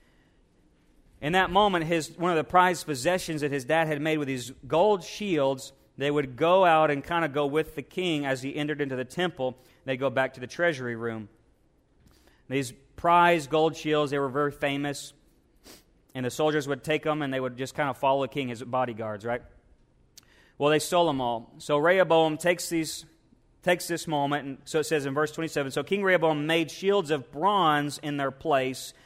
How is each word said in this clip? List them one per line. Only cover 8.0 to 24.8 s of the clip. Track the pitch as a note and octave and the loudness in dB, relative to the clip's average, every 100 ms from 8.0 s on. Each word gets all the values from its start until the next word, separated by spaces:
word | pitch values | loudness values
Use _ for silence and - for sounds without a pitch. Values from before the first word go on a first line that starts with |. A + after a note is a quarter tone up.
| F3+ D3+ C#3 | -2 -2 -2
as | C3 | -4
he | C3+ D3 | -4 -6
entered | D3 D3 | -4 -4
into | C#3+ C3 | -4 -4
the | B2 | -6
temple. | - F3+ - C3 A#2+ _ _ - | -2 -4 -2 -6 -6 _ _ -8
They'd | C3 | -2
go | C3+ | 0
back | C3 C3 | 0 -2
to | - | -4
the | B2 | -12
treasury | - F3 C#3 B2 A2+ | -2 0 0 -6 -6
room. | A#2 A2+ G#2 _ _ _ _ _ _ _ _ _ _ _ - | -6 -8 -12 _ _ _ _ _ _ _ _ _ _ _ -6
These | C3 B2+ - _ - | -4 -4 -12 _ -4
prized | E3+ F3 F3 F3 C#3 | 4 6 6 4 2
gold | D#3 D#3+ - | 2 2 0
shields, | D3+ D3+ D3 | -2 0 0
they | C#3+ | 0
were | C#3 | -2
very | C3+ D3 | -2 -2
famous. | C#3 C#3+ C#3 C#3+ C3+ - _ _ _ _ _ - - _ _ _ | -2 -4 -2 -6 -8 -12 _ _ _ _ _ -20 -20 _ _ _
And | C3 B2 | -6 -6
the | |
soldiers | - D#3 D3+ C#3 | 0 0 0 -2
would | C3+ | -6
take | D#3+ D#3 D#3 | -2 -2 -2
'em | D3+ | -4
and | C#3 | -4
they | C3 | -4
would | C3 B2 | -6 -6
just | C3 | -10
kinda | - D3 | -4 -4
follow | B2 C3+ C#3 | 0 2 2
the | C3+ | 0
king, | D3 B2+ | -4 -6
his | A#2 | -8
bodyguards, | B2 B2+ B2+ A2 A2 G#2 A2+ | -4 -2 -2 -4 -8 -8 -6
right? | A#2+ - _ _ _ _ _ _ - _ _ _ _ | -6 -8 _ _ _ _ _ _ -20 _ _ _ _
Well, | C#3+ | 2
they | D3+ | 2
stole | D3 F3 E3+ | 2 2 2
'em | C3+ | 2
all. | A#2+ A#2 - D#3 | -2 -4 -8 -18
So | - D3 | -2 2
Rehoboam | E3 F#3+ E3 E3 D#3+ D3+ | 4 4 6 4 4 2
takes | F3 F3 - | 0 0 -2
these, | E3+ D3+ - - _ _ _ _ _ | -4 -4 -8 -16 _ _ _ _ _
takes | F3+ F3+ - | -2 -2 -2
this | E3+ - | -6 -2
moment, | D3 C#3+ C#3+ C3+ | -2 0 -2 -6
and | C3 - | -14 -4
so | |
it | D#3 | -4